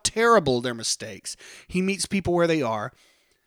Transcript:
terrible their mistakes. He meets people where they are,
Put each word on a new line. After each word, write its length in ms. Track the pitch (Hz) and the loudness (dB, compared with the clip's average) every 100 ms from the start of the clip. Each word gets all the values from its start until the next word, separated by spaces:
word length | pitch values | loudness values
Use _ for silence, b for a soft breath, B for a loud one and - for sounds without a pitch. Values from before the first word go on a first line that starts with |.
terrible 580 | - 220 233 226 143 123 | -4 0 4 6 4 0
their 140 | 123 117 | -2 -6
mistakes. 600 | 107 - 107 92 - - B B B | -6 -6 -8 -12 -14 -16 B B B
He 140 | 180 | -4
meets 240 | 190 196 - | -2 -2 -4
people 280 | 196 180 | -4 0
where 120 | 175 170 | 2 2
they 160 | 160 | 2
are, 300 | 120 110 117 b b b b b | 0 -4 -6 b b b b b